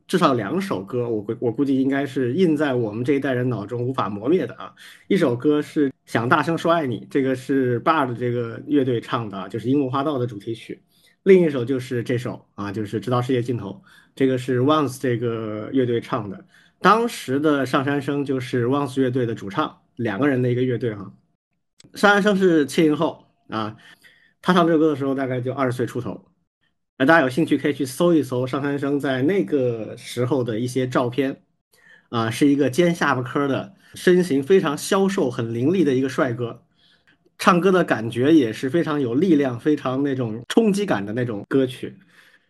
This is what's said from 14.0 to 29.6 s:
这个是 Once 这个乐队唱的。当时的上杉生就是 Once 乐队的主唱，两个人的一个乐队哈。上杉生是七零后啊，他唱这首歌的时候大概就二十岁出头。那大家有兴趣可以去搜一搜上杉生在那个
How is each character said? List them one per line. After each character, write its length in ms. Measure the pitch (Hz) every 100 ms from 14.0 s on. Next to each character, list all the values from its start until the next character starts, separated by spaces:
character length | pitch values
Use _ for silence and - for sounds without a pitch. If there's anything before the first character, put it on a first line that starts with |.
| _ -
这 100 | 135
个 120 | 127
是 240 | 127 123
Once 360 | 131 156 139 131
这 160 | 131 117
个 520 | 120 113 110 107 107
乐 120 | 135 120
队 140 | 117
唱 300 | - 127 104
的。 160 | 98 - _ _ _
当 300 | 180 220 233
时 320 | - - 135
的 240 | 156 143 131
上 180 | 147
杉 180 | 135 143
生 220 | 127 143
就 160 | 139 131
是 280 | 123 127 117
Once 340 | 143 139 131
乐 100 | 131
队 140 | 127 117
的 100 | 107
主 140 | 98
唱， 300 | 98 131 - _ -
两 200 | 113 98
个 120 | 143
人 120 | 127
的 80 | 127
一 60 | 123
个 80 |
乐 140 | 127 113
队 180 | 120 101
哈。 160 | 95 - _ _ _ _ _ _ -
上 200 | - 202
杉 80 | 202
生 160 | 202 190
是 280 | 190 160 135
七 180 | -
零 120 | 160 147
后 300 | 151 - _ _ _
啊， 260 | 110 107 - - - _ _ _ _
他 120 | -
唱 120 | 180 165
这 60 |
首 80 | 160
歌 100 | 156
的 60 | 135
时 80 |
候 100 | 139
大 140 | 135 131
概 140 | 127
就 100 | 123
二 180 | 135 127
十 60 | 127
岁 100 | 117
出 140 | 123
头。 240 | 117 - - _ _ _ _ _ _ -
那 60 | 135
大 100 | 165
家 60 |
有 80 | 131
兴 160 | 127 156
趣 140 | 139
可 100 | 151
以 40 | 135
去 100 | 131
搜 260 | - 175
一 120 | 160
搜 240 | 127 123 127
上 120 | 143
杉 200 | 143 139
生 200 | 139 143
在 220 | 143 127
那 240 | 143 196 156
个 500 | 147